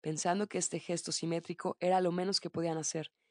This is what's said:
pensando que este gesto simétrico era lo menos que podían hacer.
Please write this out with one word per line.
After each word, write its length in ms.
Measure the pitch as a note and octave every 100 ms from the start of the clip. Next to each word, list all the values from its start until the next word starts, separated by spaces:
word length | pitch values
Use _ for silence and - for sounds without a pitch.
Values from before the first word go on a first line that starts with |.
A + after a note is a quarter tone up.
pensando 440 | D3+ D#3 F3+ F#3+ G#3
que 120 | F#3
este 200 | F3 E3
gesto 320 | - E3+ -
simétrico 680 | D#3+ E3 E3 - E3+ F3+ -
era 220 | F3+ F#3
lo 100 | F#3
menos 260 | F3 F#3 G3
que 120 | F3
podían 260 | E3+ E3+ D#3+
hacer. 360 | D#3 D#3+ D3+ _ _